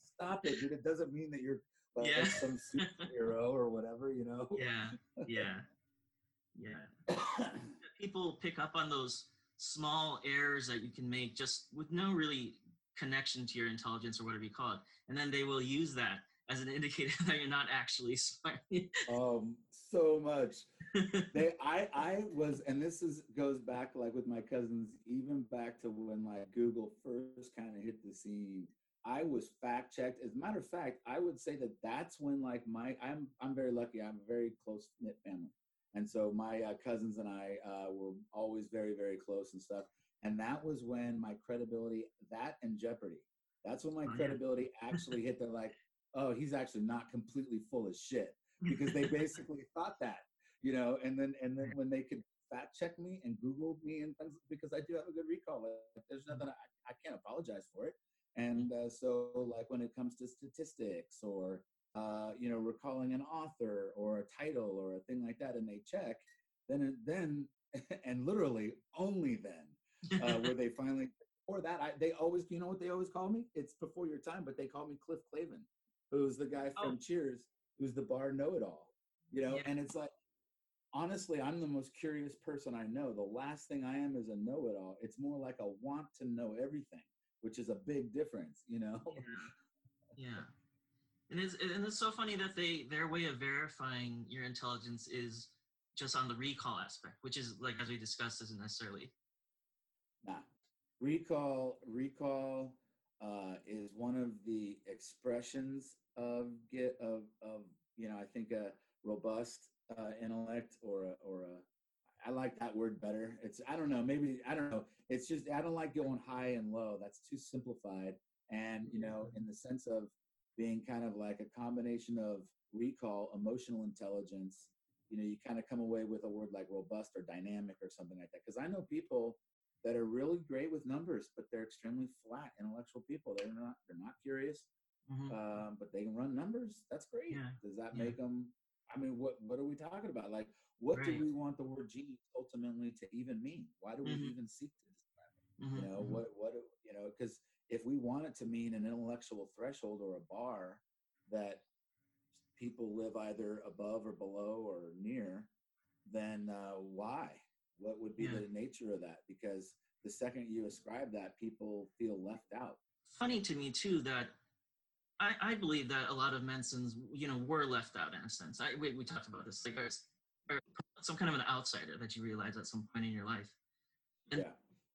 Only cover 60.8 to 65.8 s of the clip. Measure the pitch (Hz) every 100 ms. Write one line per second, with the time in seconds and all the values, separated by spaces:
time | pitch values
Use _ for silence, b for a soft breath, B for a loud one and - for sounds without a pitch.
60.8 | 110 87 85 - 104 98 92 92 - _
61.8 | _ 110 107 107 107 107 120 117 113 113
62.8 | 139 131 127 131 139 160 156 156 110 101
63.8 | 98 101 104 107 101 - 147 139 107 95
64.8 | 95 92 - 127 120 117 139 120 110 104